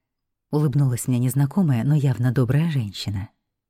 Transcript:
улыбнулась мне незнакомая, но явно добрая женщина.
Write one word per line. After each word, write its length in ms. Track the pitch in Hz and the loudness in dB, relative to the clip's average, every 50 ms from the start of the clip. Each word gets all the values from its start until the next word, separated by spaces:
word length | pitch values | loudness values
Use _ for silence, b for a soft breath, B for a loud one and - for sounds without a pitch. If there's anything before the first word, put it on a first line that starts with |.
| _ _ _ _ _ _ _ _ _ _ | _ _ _ _ _ _ _ _ _ _
улыбнулась 560 | - 151 151 147 120 143 139 131 120 - - | -2 0 0 2 2 2 2 2 0 -2 -2
мне 120 | 131 127 120 | -2 0 0
незнакомая, 640 | 123 127 - 139 143 139 - 208 185 151 127 113 117 | 0 0 0 0 0 0 0 0 2 2 2 2 2
но 120 | 143 151 | 2 2
явно 360 | 147 135 139 117 104 123 127 | 2 2 0 0 0 0 0
добрая 380 | 113 131 123 110 123 147 165 170 | 0 0 0 2 0 0 0 0
женщина. 600 | 147 135 110 101 92 - - 104 104 98 101 - _ _ _ _ _ _ _ | -2 -2 -4 -4 -8 -8 -8 -6 -6 -6 -8 -10 _ _ _ _ _ _ _